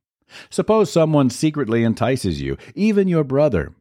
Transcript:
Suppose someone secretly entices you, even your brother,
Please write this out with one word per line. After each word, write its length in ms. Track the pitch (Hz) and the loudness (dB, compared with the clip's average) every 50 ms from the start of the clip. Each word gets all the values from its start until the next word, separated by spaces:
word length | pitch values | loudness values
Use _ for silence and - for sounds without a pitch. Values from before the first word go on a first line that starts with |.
| _ _ _ _ _ _ - - - - | _ _ _ _ _ _ -20 -20 -20 -8
Suppose 420 | - - 170 - 220 220 202 - | -6 -4 0 0 2 2 2 2
someone 380 | - 170 160 160 156 143 139 123 | 2 2 2 4 4 2 2 2
secretly 560 | - - 156 156 147 143 131 107 113 117 117 | 0 0 -2 -2 -2 -2 -4 -2 0 0 0
entices 560 | 113 110 - 117 120 135 127 - 95 80 71 | 0 0 0 -2 -2 -2 -2 -2 -4 -4 -4
you, 160 | 69 67 69 - - - - | -4 -6 -8 -8 -10 -14 -6
even 340 | - 202 220 208 202 196 190 | -2 0 2 2 2 2 2
your 160 | 170 160 147 | 0 0 0
brother, 500 | 127 131 139 151 147 110 85 71 69 - _ | 0 0 0 2 2 2 0 -2 -4 -10 _